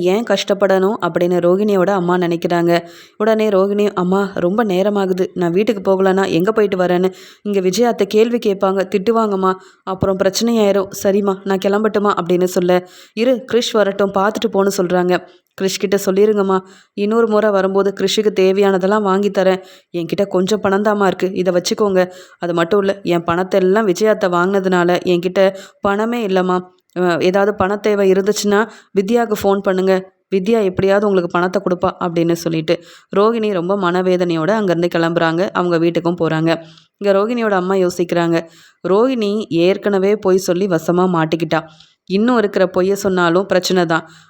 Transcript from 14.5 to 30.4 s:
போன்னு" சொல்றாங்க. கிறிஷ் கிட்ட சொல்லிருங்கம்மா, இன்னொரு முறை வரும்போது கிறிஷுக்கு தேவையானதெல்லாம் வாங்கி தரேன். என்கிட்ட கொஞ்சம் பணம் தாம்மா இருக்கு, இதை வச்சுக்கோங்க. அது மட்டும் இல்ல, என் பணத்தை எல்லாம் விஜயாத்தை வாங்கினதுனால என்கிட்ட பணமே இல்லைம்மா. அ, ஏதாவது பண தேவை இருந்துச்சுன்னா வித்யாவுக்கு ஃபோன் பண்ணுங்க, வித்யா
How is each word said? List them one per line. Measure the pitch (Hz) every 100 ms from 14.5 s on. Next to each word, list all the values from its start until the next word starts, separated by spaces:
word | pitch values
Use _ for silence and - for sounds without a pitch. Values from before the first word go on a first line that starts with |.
போன்னு" | 196 196 196
சொல்றாங்க. | 175 180 180 175 - - _ -
கிறிஷ் | 190 -
கிட்ட | 190 196
சொல்லிருங்கம்மா, | 196 190 214 202 196 190 190 - _
இன்னொரு | - 202 226 226
முறை | 208 214
வரும்போது | 196 190 196 196
கிறிஷுக்கு | 196 190 220 214
தேவையானதெல்லாம் | 190 190 190 196 190 190 214
வாங்கி | 202 190 202
தரேன். | 196 185 185 - - _
என்கிட்ட | 175 165 170 196
கொஞ்சம் | 185 185 208
பணம் | 196 196
தாம்மா | 214 208 196
இருக்கு, | 185 185
இதை | 190 185
வச்சுக்கோங்க. | 175 175 220 208 185 180 - - _
அது | 175
மட்டும் | 170 170 208
இல்ல, | 196 -
என் | - 175
பணத்தை | 170 170 185 196
எல்லாம் | 185 202 214
விஜயாத்தை | 175 214 208 190
வாங்கினதுனால | 175 185 202 185 180 175 175
என்கிட்ட | 185 175 180 185 190 190 - _
பணமே | 202 202 226 240 208
இல்லைம்மா. | 190 180 185 180 _ _ 175
அ, | 180 160
ஏதாவது | 170 196 202
பண | 202 185 208
தேவை | 214 202 196
இருந்துச்சுன்னா | 185 196 202 208 202 220 - _
வித்யாவுக்கு | 185 196 240 226 208
ஃபோன் | 196 196
பண்ணுங்க, | 196 185 190 190 190 _ _
வித்யா | 190